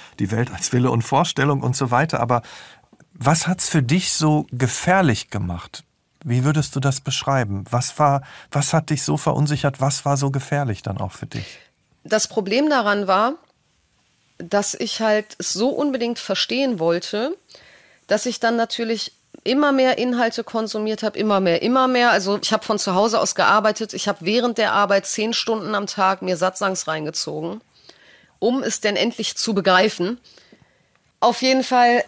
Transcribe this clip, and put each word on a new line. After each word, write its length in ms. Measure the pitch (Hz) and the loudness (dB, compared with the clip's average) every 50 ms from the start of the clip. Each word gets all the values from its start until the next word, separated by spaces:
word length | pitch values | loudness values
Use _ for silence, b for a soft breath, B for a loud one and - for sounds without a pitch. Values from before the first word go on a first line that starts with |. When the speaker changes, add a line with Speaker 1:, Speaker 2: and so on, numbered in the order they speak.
| B B B B | B B B B
Speaker 1:
die 120 | 101 95 | -4 -2
Welt 200 | 110 110 123 - - | -2 -2 -2 -4 -4
als 180 | - - - | -6 -6 -2
Wille 180 | - 123 123 127 | 0 2 2 2
und 120 | 123 117 | 2 0
Vorstellung 600 | 117 - 135 135 170 - - - 135 147 143 135 123 | 0 2 2 2 2 2 0 0 0 2 2 0 0
und 120 | 123 123 | -2 -2
so 160 | - 139 117 | 0 0 2
weiter. 300 | 120 127 151 156 - 123 | 2 2 2 2 0 -2
Aber 200 | 117 117 127 117 B B B B B B B B B B _ _ - _ _ | 0 2 2 0 B B B B B B B B B B _ _ -20 _ _
was 320 | - 117 135 165 160 - | -2 2 4 4 4 2
hat's 220 | 170 185 - - - | 0 -2 -2 -2 0
für 160 | - 160 131 | 2 2 2
dich 300 | 117 151 185 185 - - | 4 2 0 0 0 -2
so 320 | - 156 151 151 151 147 - | 0 2 2 2 2 0 -2
gefährlich 760 | - 120 127 123 - - - 170 185 196 185 143 107 - - - | -4 -2 -2 0 0 0 2 2 4 4 6 4 2 2 -2 -6
gemacht? 540 | - 101 95 87 87 85 - - - - - _ _ _ _ _ _ _ - | -6 -6 -4 -4 -6 -8 -10 -14 -18 -18 -20 _ _ _ _ _ _ _ -6
Wie 220 | 123 120 127 127 | -2 0 0 2
würdest 320 | 143 147 156 139 - - 139 | 2 2 2 0 -2 -2 -2
du 20 | |
das 220 | 131 143 131 - | 0 0 -2 -2
beschreiben? 640 | - - 127 - - - 139 131 120 101 98 98 95 - | -4 -6 -6 -4 -2 0 0 0 0 -2 -4 -8 -6 -2
Was 300 | - 123 123 - - - | -2 0 0 0 0 2
war, 220 | 151 143 139 139 139 B B B B B | 2 4 2 2 -2 B B B B B
was 200 | - 143 143 - | -2 -2 0 2
hat 180 | - 160 160 - | 2 0 0 0
dich 140 | 156 139 - | -2 -2 -2
so 140 | - 147 147 | -2 -2 0
verunsichert? 640 | - 156 - - 147 143 147 139 - 143 135 - | 0 0 0 2 2 0 0 0 0 -2 -2 0
Was 240 | 135 143 139 - - | -2 -2 -2 0 0
war 100 | 143 143 | 0 0
so 160 | 135 139 139 | 0 0 -2
gefährlich 500 | 135 139 135 - 147 143 143 120 104 - | -2 -4 -4 -2 -2 -2 -2 -2 -4 -4
dann 160 | - 101 98 95 | -6 -8 -6 -6
auch 140 | 101 92 | -6 -8
für 140 | - - - | -8 -12 -14
dich? 340 | - - 110 98 - - - - _ _ _ _ _ _ _ - | -12 -10 -10 -10 -12 -14 -20 -20 _ _ _ _ _ _ _ -6
Speaker 2:
Das 240 | 160 214 214 - - | -2 0 0 0 0
Problem 400 | - 226 190 190 214 254 294 311 | -4 -4 -2 0 0 2 2 2
daran 380 | 294 254 214 208 208 202 202 185 | 2 2 2 2 0 0 2 2
war, 260 | 190 196 214 247 311 - _ _ _ _ _ _ _ _ _ _ _ _ _ _ _ _ _ _ _ - | 2 2 2 0 -2 -4 _ _ _ _ _ _ _ _ _ _ _ _ _ _ _ _ _ _ _ -16
dass 360 | 175 170 202 202 202 - - | -8 -2 0 0 0 0 -4
ich 260 | - 240 220 - - | -4 -6 -6 -4 -2
halt 340 | 220 220 214 214 208 - - - | 0 2 2 2 0 -4 -10 -10
es 120 | 185 - - | -6 -6 -2
so 160 | 180 226 269 | 0 0 0
unbedingt 500 | - - 294 294 262 240 240 233 233 - | 0 0 -2 -2 0 -2 -2 -4 -4 -6
verstehen 580 | - - 190 - - - 226 254 277 262 233 170 | -4 -6 -4 -4 -2 -2 -2 0 0 0 0 0
wollte, 580 | 160 170 170 180 175 - - 208 233 294 370 - _ B B B B B B B B B B B B | 0 0 0 0 -2 -4 -4 -4 -4 -4 -6 -8 _ B B B B B B B B B B B B
dass 220 | - 202 214 - 254 | -2 0 0 0 -2
ich 120 | 226 - | -4 0
dann 160 | - 226 240 | 0 0 2
natürlich 580 | 233 226 - - - 233 220 233 208 - - _ _ _ _ - - - | 2 0 -2 -2 -6 -4 -4 -4 -4 -6 -10 _ _ _ _ -18 -8 -2
immer 280 | - 254 285 294 285 | 0 2 2 4 4
mehr 260 | 277 262 262 254 254 - | 4 4 4 4 2 2
Inhalte 460 | 240 247 247 240 240 226 - - 220 | 0 -2 0 0 0 0 -2 -4 -8
konsumiert 580 | - - 226 226 208 - 214 214 214 214 208 | -4 -4 -4 -4 -4 -4 -4 -4 -4 -4 -2
hab, 140 | 220 214 - | -4 -4 -2
immer 240 | - 208 214 202 190 | -2 0 2 2 2
mehr, 240 | 190 175 170 - - | 4 2 2 2 2
immer 240 | 220 247 262 262 254 | 2 4 4 4 4
mehr. 240 | 254 247 240 240 | 4 4 4 4
Also 260 | 226 214 185 196 202 202 | 4 2 2 0 -2 -2
ich 120 | - - 220 | -2 -2 -2
hab 100 | 208 - | -2 -2
von 140 | - 214 208 | -2 -2 -2
zu 160 | - 202 180 | 0 0 2
Hause 260 | 185 208 233 220 214 | 2 2 4 2 2
aus 140 | - 185 - | 0 0 0
gearbeitet, 600 | - 180 - 190 214 202 214 208 - 226 208 - | 2 4 4 4 4 4 2 0 -2 -6 -8 -8
ich 140 | - - 202 | -6 -4 -4
hab 140 | 202 - | -4 -4
während 360 | 165 180 214 240 233 240 220 - | -2 0 0 2 2 0 0 0
der 140 | 220 196 110 | 0 2 2
Arbeit 320 | 202 202 190 202 196 - - | 2 2 4 2 0 0 -2
zehn 260 | - - 208 226 233 | -4 -4 -2 -2 -2
Stunden 400 | - - - 226 220 180 196 214 | -2 -2 -2 -2 -2 -2 -4 -4
am 140 | 202 202 190 | -4 -4 -4
Tag 340 | - 208 190 190 190 190 | -2 0 0 0 0 0
mir 160 | 190 185 185 156 | -2 -4 -2 0
Satsangs 500 | 185 185 185 - 202 190 190 - - - | 0 -2 -2 -2 -4 -2 -2 -4 -4 -6
reingezogen, 720 | 160 156 156 151 156 - - 151 151 156 160 170 196 226 b b b b b b b b b b b b b b b b | -6 -6 -6 -6 -6 -8 -8 -6 -8 -6 -8 -8 -8 -10 b b b b b b b b b b b b b b b b
um 220 | - 226 247 269 | -2 0 0 0
es 180 | - 233 - - | -2 -4 -4 -2
denn 160 | - 214 208 | -2 -2 0
endlich 420 | - 196 233 - - 214 - - - | 0 -2 -2 -2 -4 -8 -6 -6 -4
zu 160 | - 233 214 | -4 -2 -2
begreifen. 640 | 196 170 196 185 180 196 214 - - 175 190 247 - b b b b b b b b b b b b b b b b b b b - | 0 2 4 4 4 4 2 0 -2 -4 -4 -4 -6 b b b b b b b b b b b b b b b b b b b 0
Auf 220 | - 240 226 - | 2 2 2 2
jeden 220 | 254 262 262 262 254 | 2 2 2 2 2
Fall 400 | - 262 247 247 240 240 240 - | 2 4 4 6 6 6 4 2